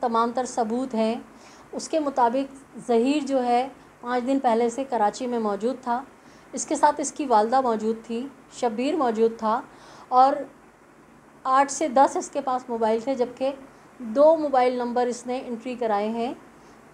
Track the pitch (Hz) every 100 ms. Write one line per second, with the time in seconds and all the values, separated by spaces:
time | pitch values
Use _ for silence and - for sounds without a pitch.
0 | 247 226 240 240 247 - 220 240 262 220
1 | 220 226 - - - - - 269 - 320
2 | 285 277 233 262 269 - - 226 208 233
3 | 254 302 277 269 247 240 269 - - -
4 | 240 247 240 269 254 226 233 233 269 233
5 | 208 208 254 240 214 196 233 262 247 240
6 | 277 - - - - 254 - 311 302 294
7 | 285 - 277 220 220 262 254 220 214 226
8 | - 233 277 - - - 247 220 269 330
9 | 247 220 226 226 220 240 - - - -
10 | - 254 269 285 269 - - - - -
11 | - - - - 262 262 277 - 311 240
12 | 294 349 330 285 262 254 254 226 220 226
13 | 226 254 240 - 269 277 - - - -
14 | 233 220 311 320 302 254 254 247 240 240
15 | 247 233 247 254 262 226 254 247 226 202
16 | 214 233 240 339 - - - - -